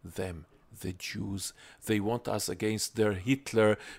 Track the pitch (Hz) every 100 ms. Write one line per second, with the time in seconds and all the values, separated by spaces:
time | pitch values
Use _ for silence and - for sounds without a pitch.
0 | 90 - 92 82 73 _ _ 104 95 92
1 | - 104 104 98 - - - - - 107
2 | 101 117 - 107 - 92 107 107 - 110
3 | 107 95 98 135 - 113 107 104 -